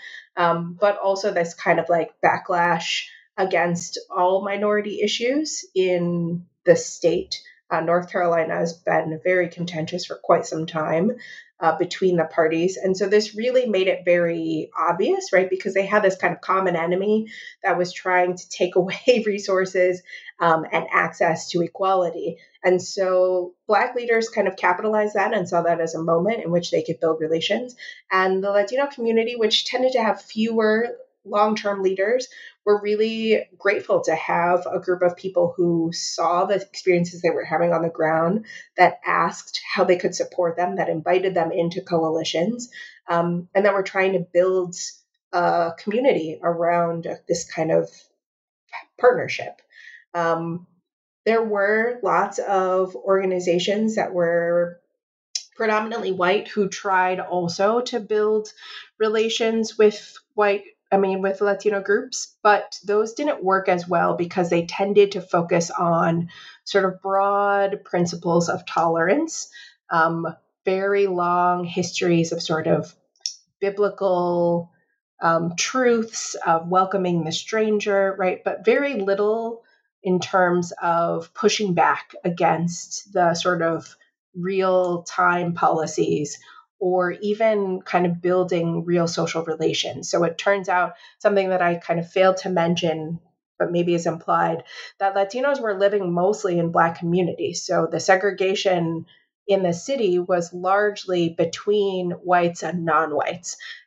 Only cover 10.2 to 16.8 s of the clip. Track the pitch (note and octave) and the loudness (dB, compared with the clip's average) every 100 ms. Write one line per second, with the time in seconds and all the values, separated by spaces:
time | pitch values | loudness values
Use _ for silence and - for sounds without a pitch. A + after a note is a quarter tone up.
10.2 | - E3+ - D#3+ D#3+ D#3+ D#3 D#3+ G#3+ B3 | 2 2 0 -6 -6 -4 -2 0 0 -2
11.2 | - - - - E3 D#3+ F3 - F#3+ F3 | -10 -20 -20 -2 0 0 -2 0 0 2
12.2 | D#3+ - D#3+ E3 F3+ - F#3+ F#3+ G3 G#3+ | 0 2 2 2 0 -2 -2 -2 2 2
13.2 | G#3+ G#3 A#3+ B3+ A#3+ G3 F#3 F3 F3+ F3 | 2 -4 0 2 2 2 2 0 2 4
14.2 | E3+ E3+ D#3+ D#3 - - E3 F3+ B3 F#4+ | 2 0 -2 -4 -4 -2 0 0 0 0
15.2 | - F#3 F#3+ F#3 - F#3+ F#3+ G#3 F#3+ - | 2 2 2 -2 -2 -2 2 2 2 2
16.2 | F3 E3+ - F#3+ F#3+ E3+ | -2 -2 -2 0 0 0